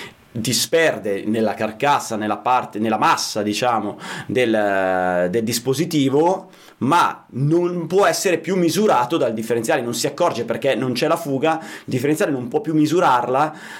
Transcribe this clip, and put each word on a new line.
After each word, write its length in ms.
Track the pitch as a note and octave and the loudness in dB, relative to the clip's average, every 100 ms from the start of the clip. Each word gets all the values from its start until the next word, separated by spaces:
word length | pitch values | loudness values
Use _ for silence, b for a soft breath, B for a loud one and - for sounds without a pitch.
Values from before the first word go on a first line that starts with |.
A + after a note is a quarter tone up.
| B - _ | B -20 _
disperde 920 | A2+ A#2 A#2 - E3 D#3 G#2 G2+ G2 | -6 -2 -2 0 2 2 0 -2 -2
nella 300 | G#2 A2+ G#2+ | -2 0 0
carcassa, 600 | G2 A2 G#2+ C#3+ C3+ - A2 | 0 -4 -2 0 0 -2 -4
nella 200 | G#2+ G#2 | -4 -2
parte, 420 | B2 B2 A2 G2+ | 0 0 0 -4
nella 200 | A2 A2 | 0 2
massa, 440 | D#3 D#3 - A2 | 2 2 -2 -2
diciamo, 560 | G#2 G#2 B2 A2+ G#2 F#2 B B - | -2 0 0 0 -2 -8 B B -4
del, 1000 | G#2+ A#2+ A2 G#2 G2 F#2 F#2 F#2 F2+ F2+ | 0 2 2 2 2 2 2 2 2 0
del 120 | A2+ | 0
dispositivo, 1080 | A2 A#2 C3 C3+ F3 D#3 C3+ C#3 E3+ F#3 - B B - | -2 -2 -2 -2 0 2 2 4 2 0 -6 B B -4
ma 460 | A#2+ E3+ A#2 - - | 2 2 2 -2 -10
non 560 | B2 C#3+ E3+ F3 F3 D#3 | -4 0 2 0 -2 -2
può 180 | F#3 | 2
essere 340 | F#3 E3 F#3+ E3 | 2 2 0 0
più 180 | - F#3+ | 0 0
misurato 600 | E3+ F3 G#3+ B2+ B2 D#3+ | 2 2 2 2 2 0
dal 160 | B2+ | 0
differenziale, 480 | A2+ A2+ A#2 A2+ D3+ | -2 -2 -2 0 -2
non 140 | A#2+ | -2
si 120 | A#2 C#3+ | -4 -4
accorge 380 | - E3+ A#2+ | 0 0 0
perché 300 | A#2 A2+ C3+ | -4 -2 0
non 180 | A#2 C3 | 0 -2
c'è 140 | B2 D#3 | 0 0
la 100 | E3+ | 0
fuga, 440 | C#3+ C3+ D#3 D#3+ | -2 -2 0 -2
il 220 | - - | -6 -14
differenziale 460 | - C3 C3+ D3+ F#3+ | -6 -2 0 0 0
non 180 | C3+ A#2 | -2 -4
può 120 | D3+ | -4
più 140 | D#3+ | 0
misurarla 800 | D#3 D3+ E3+ E3 B2 A#2 C3 D3+ B B | 2 2 4 4 2 2 0 0 B B